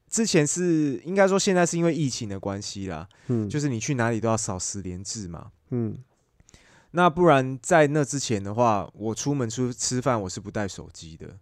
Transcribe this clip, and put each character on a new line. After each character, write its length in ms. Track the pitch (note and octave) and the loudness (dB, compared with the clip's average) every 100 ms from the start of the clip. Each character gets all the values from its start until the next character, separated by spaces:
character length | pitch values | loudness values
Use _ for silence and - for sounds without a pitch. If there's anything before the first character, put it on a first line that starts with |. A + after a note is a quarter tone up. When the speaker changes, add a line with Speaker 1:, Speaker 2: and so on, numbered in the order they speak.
| _ | _
Speaker 1:
之 180 | - A3+ | -2 2
前 200 | F#3 D3 | 4 2
是， 540 | - F3+ D#3+ D3+ B2 | 2 2 2 2 -2
应 100 | D3 | -4
该 140 | G3 F#3+ | 4 4
说 100 | F#3+ | 4
现 160 | G#3 | 4
在 120 | F3+ E3+ | 4 2
是 100 | E3+ | 2
因 80 | |
为 100 | E3+ | 0
疫 140 | D#3 C#3+ | 2 -2
情 180 | - A2 | -2 -8
的 140 | G2 | -6
关 200 | G2 G2 | -6 -6
系 260 | G#2 G2+ F#2+ | -8 -8 -8
啦， 200 | D#2+ E2 _ - | -8 -12 _ -4
Speaker 2:
嗯。 220 | A#2+ G#2 | -2 0
Speaker 1:
就 120 | D3 | -2
是 80 | D3 | -2
你 100 | A#2 | -2
去 160 | A2 | -2
哪 160 | C3+ A#2 | 0 0
里 80 | A2+ | 0
都 80 | A2+ | 0
要 100 | A2 | 0
扫 220 | - F#2 | -2 -6
实 220 | - G2+ | -6 -8
联 240 | F#2 F2+ | -8 -10
制 240 | G2 A#2 F#2+ | -10 -10 -10
嘛。 240 | E2 - _ _ | -12 -16 _ _
Speaker 2:
嗯。 260 | B2 A2+ A2+ - _ _ _ _ _ _ _ _ | -4 -4 -6 -16 _ _ _ _ _ _ _ _
Speaker 1:
那 160 | E3 F3+ | 2 2
不 160 | D#3 | 6
然 340 | F3 C#3 C3 C3 | 6 6 4 -4
在 240 | - F3 D3 | 2 4 6
那 180 | D3+ | 4
之 140 | C#3+ C#3 | 0 -2
前 240 | - G#2+ | -2 -2
的 120 | G2 | -2
话， 360 | G#2 A#2+ G#2 E2+ | 2 2 2 -2
我 200 | - G#2+ | -8 -6
出 200 | G#2+ C#3 | -4 -2
门 140 | C#3+ A#2 | -2 -2
出-， 240 | A2 B2+ | -2 -4
吃 280 | B2 - B2+ | -2 -4 -2
饭 200 | C#3 A#2+ | 0 0
我 80 | F#2+ | -2
是 120 | G2 | -8
不 100 | F#2+ | -8
带 160 | A2 G2+ | -6 -6
手 220 | - - | -8 -16
机 240 | - E2 D#2+ | -16 -18 -16
的。 100 | D#2+ F#2+ | -18 -20